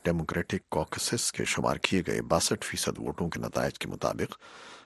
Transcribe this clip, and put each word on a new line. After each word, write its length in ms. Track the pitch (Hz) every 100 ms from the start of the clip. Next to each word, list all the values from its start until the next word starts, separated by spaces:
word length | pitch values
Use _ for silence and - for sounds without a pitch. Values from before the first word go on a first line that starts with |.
ڈیموکریٹک 640 | 87 85 78 85 - 95 -
کوکسز 640 | - - - - 117 -
کے 120 | -
شمار 320 | - - 60 69
کیے 260 | - 95 -
گئے 160 | 55
باسٹھ 440 | 58 82 - 107 -
فیصد 320 | - - -
ووٹوں 300 | 57 - 85
کے 120 | -
نتائج 380 | 57 62 64 -
کے 100 | -
مطابق 500 | 50 - - - - - - - -